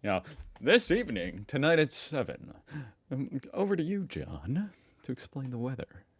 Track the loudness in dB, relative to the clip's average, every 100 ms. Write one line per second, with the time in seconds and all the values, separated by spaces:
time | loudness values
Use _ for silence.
0 | 2 0 0 -14 -16 -4 6 6 6 2
1 | 2 -2 -2 -6 -4 2 4 6 4 2
2 | -2 -2 -2 -4 -12 -18 _ -10 -10 -16
3 | _ -4 -2 -4 -6 -2 0 2 0 -2
4 | -4 -6 -6 -8 -2 -2 -2 -8 -20 _
5 | -8 -8 -6 -8 -6 -4 -4 -4 -8 -12
6 | -20